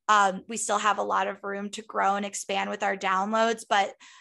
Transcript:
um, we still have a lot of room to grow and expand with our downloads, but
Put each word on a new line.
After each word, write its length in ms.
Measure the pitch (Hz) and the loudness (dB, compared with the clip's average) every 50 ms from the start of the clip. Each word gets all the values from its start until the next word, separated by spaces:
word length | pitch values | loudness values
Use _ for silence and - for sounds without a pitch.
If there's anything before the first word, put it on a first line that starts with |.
| _ | _
um, 360 | - 214 208 202 190 185 185 - | 4 6 6 6 4 2 -2 -8
we 80 | - 233 | -10 -8
still 220 | 214 - - 202 | -6 -2 -2 0
have 220 | 208 208 208 196 208 | 0 2 0 0 0
a 40 | 202 | 0
lot 240 | 208 196 190 190 | 0 0 0 0
of 160 | 202 196 - - | -2 -4 -8 -8
room 260 | 196 196 202 202 202 | -8 -6 -6 -8 -8
to 100 | 202 214 | -10 -12
grow 340 | 214 - 220 202 190 196 202 | -12 -6 -2 0 2 2 2
and 100 | 202 202 | 0 -2
expand 440 | 196 196 - - - 196 196 202 202 | -6 -8 -8 -6 -4 -4 -4 -4 -4
with 120 | 202 208 | -4 -2
our 140 | 214 196 196 | -2 -2 -2
downloads, 720 | 190 202 190 190 190 196 214 220 220 226 226 226 226 - - | -2 0 0 0 0 0 0 2 2 2 2 0 -2 -2 2
but 240 | 226 202 196 - - - - - - - | 2 2 2 0 -4 -12 -20 -20 -20 -20